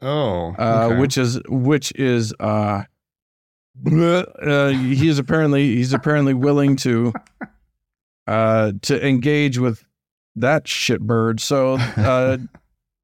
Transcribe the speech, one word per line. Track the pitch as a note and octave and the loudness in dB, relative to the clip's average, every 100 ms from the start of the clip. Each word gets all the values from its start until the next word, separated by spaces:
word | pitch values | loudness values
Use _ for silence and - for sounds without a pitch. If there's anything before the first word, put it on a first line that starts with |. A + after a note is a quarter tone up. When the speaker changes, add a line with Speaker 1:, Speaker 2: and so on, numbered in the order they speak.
Speaker 1:
Oh, | C3 D3+ B2+ F2 E2+ - | -4 -2 0 -2 -4 -2
Speaker 2:
Uh, | A2+ A2+ A2+ | 0 2 2
Speaker 1:
okay. | A#2+ | 2
Speaker 2:
which | C#3 C3+ | 0 0
is, | B2 B2+ - | -2 -2 -4
which | C3 B2 D3 - - | -2 0 0 -2 -4
is, | C3 A#2+ A2 - | 0 0 -2 -4
uh, | G#2+ G#2+ G#2 G2+ - _ _ _ _ _ _ _ _ C3 | -2 0 0 -4 -6 _ _ _ _ _ _ _ _ -8
bleh, | C3 D#3 E3+ F3+ - - D3 | 0 2 4 2 0 -6 -2
uh, | C#3+ C#3 | 2 2
he | C3+ B2+ C3+ D#3+ | 0 0 2 2
is | C#3+ | 2
apparently, | C3 D#3+ D3+ C#3 C#3+ A#2 | 0 0 2 2 2 0
he's | B2+ | 0
apparently | C3 D3+ D3+ C#3 | 0 0 2 2
willing | C3 C#3 C#3+ C#3 C3+ | 2 2 2 2 2
to, | C#3 A#2 A#2+ - - _ - _ _ _ _ _ _ _ - | 0 0 0 -4 -12 _ -20 _ _ _ _ _ _ _ -4
uh, | A2 A2 A2 G#2+ G2 | 0 2 2 0 -2
to | - C#3+ C#3+ | -4 -2 0
engage | C3 C#3+ D3 C#3+ B2 | 0 2 0 0 0
with | B2+ A2 _ _ _ _ _ A2 | -2 -2 _ _ _ _ _ -4
that | B2 D3+ | 0 0
shitbird. | - - - A2+ G#2+ A#2 A2+ A2+ | -2 -6 -2 -2 0 0 0 -2
So, | - C#3 C3 | -2 0 0
uh, | C3 A#2+ A2 G#2+ B2+ C3 C3 B2 - _ _ _ _ | 0 -2 0 0 2 0 -2 -6 -18 _ _ _ _